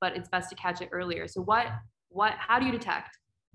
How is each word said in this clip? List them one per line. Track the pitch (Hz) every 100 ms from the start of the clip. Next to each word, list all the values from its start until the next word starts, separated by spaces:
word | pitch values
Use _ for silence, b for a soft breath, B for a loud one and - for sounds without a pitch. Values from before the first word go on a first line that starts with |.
but | 185
it's | 160 175
best | 185 180
to | -
catch | 180 175
it | 180
earlier. | 180 180 170 165
So | 190
what, | 175 165 - 110 - _ _
what, | 180 214 208
how | - 240
do | 262
you |
detect? | 233 - 160 - - _ _ _